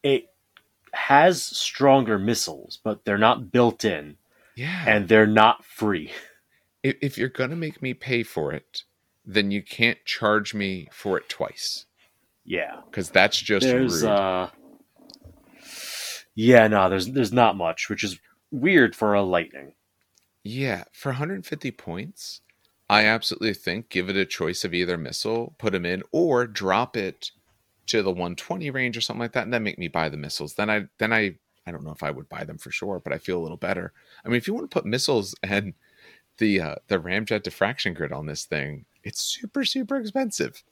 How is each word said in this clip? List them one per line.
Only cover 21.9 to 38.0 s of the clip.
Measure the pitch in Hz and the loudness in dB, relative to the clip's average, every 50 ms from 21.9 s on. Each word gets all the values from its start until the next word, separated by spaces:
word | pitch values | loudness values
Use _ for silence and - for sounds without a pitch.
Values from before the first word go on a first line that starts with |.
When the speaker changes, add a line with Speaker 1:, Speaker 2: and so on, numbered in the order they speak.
| 85 90 107 160 - - - - - - _ _ _ _ _ _ _ _ _ _ | -10 -10 -10 -12 -14 -16 -16 -16 -16 -16 _ _ _ _ _ _ _ _ _ _
Speaker 2:
I | 101 107 107 | 4 6 6
absolutely | 107 110 113 - - - - - 110 101 | 6 4 2 0 -4 -4 -2 -2 -2 -2
think | - - - 87 107 117 _ | -2 -4 -4 -4 -4 -6 _
give | - 90 90 92 | -4 -2 -2 0
it | 98 98 | 0 0
a | 95 | 0
choice | 90 - - 80 80 90 - - | -2 -2 -4 -4 -4 -2 -4 -4
of | 95 82 | -4 -2
either | 87 90 87 87 85 | -2 -2 -2 -2 -4
missile, | 76 65 - - - 107 113 117 117 - - _ | -4 -8 -8 -6 -4 -4 -4 -4 -6 -8 -12 _
put | - 110 95 | -4 -2 -2
'em | 92 87 | -2 -2
in, | 87 90 92 - - | -2 -4 -4 -6 -4
or | - 151 175 170 135 123 123 113 | -2 0 2 2 2 0 0 -2
drop | 107 95 98 95 92 104 123 - _ 120 | -6 -6 0 0 2 2 0 -2 _ -6
it | 98 92 - _ - - _ _ _ _ _ _ _ _ _ _ _ - | -6 -6 -8 _ -14 -16 _ _ _ _ _ _ _ _ _ _ _ -2
to | - 113 | -2 0
the | 101 95 | 0 0
one | 92 87 87 87 87 | -2 -2 -4 -6 -6
twenty | - - - 170 185 170 147 | -10 -8 -8 -8 -8 -6 -8
range | 131 135 127 123 110 117 | -6 -4 -4 -4 -4 -4
or | |
something | - - 117 113 | -6 -6 -6 -6
like | 117 113 - | -6 -4 -4
that, | 131 107 | -4 -4
and | 101 123 | -2 -2
then | 120 110 | -2 -2
make | 104 - - | -4 -6 -6
me | 87 82 | -8 -4
buy | - 82 80 78 | -2 -2 -2 -2
the | 71 76 | -4 -6
missiles. | 73 73 - - 76 76 - | -10 -8 -8 -8 -8 -8 -4
Then | - 104 104 | -4 -2 0
I, | 107 107 98 - _ _ | 0 -2 -2 -6 _ _
then | 110 110 113 | -2 0 2
I, | 110 107 98 85 _ _ _ _ _ _ - | 0 0 0 -4 _ _ _ _ _ _ -14
I | |
don't | 85 73 71 | -12 -12 -12
know | 78 | -14
if | 78 - | -12 -8
I | - 73 | -6 -6
would | 76 64 - _ | -6 -8 -12 _
buy | - 76 - | -12 -12 -12
them | 76 - - | -12 -14 -16
for | - - | -14 -10
sure, | - - - 101 98 87 | -10 -8 -8 -8 -8 -8
but | - - 69 | -6 -8 -8
I | 82 | -8
feel | - - 92 87 | -4 -4 -4 -4
a | 82 | -4
little | 78 85 - | -6 -10 -8
better. | - 90 95 90 90 - _ _ _ _ - - _ | -6 -6 -4 -6 -6 -10 _ _ _ _ -20 -16 _
I | - | -2
mean, | 120 123 | -2 -2
if | 113 - | -2 -2
you | 208 | -6
wanna | 240 - - | -6 -8 -4
put | - 175 - | -4 -4 -4
missiles | 98 110 135 - - 139 113 101 92 - - - | -2 -4 -2 0 0 0 0 0 -4 -8 -10 -6
and | 95 101 101 104 98 - _ _ _ _ _ _ - - _ _ _ _ - | -2 -2 -2 -2 -2 -10 _ _ _ _ _ _ -20 -20 _ _ _ _ 0
the, | 113 107 101 90 | 2 2 4 2
uh, | 85 76 73 - _ _ | 0 -2 -8 -10 _ _
the | 101 92 | -2 -2
ramjet | 80 90 92 104 110 104 113 107 104 | -2 -2 -2 -2 -2 0 -2 -2 -2
diffraction | - - - 95 101 127 - - 101 85 | -6 -2 -2 -2 -2 0 -2 -4 -6 -4
grid | - | -4